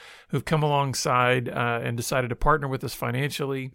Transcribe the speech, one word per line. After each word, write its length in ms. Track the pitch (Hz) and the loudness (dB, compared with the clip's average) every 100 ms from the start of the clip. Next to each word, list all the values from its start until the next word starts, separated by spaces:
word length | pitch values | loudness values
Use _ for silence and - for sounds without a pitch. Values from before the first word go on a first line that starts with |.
| - - - | -20 -20 -4
who've 160 | 139 | -4
come 180 | - 160 | 0 2
alongside, 840 | 151 143 139 120 143 127 123 127 120 | 2 2 0 0 0 4 4 4 0
uh, 320 | - 120 117 | -2 0 0
and 140 | 127 117 | -2 -4
decided 320 | 113 135 123 | -2 -2 -2
to 60 | 120 | 0
partner 320 | 147 151 139 | 2 2 0
with 140 | 131 | -4
us 100 | 127 | -6
financially. 760 | - 123 123 143 - 139 135 131 | -6 -4 -2 -2 -4 -4 -4 -6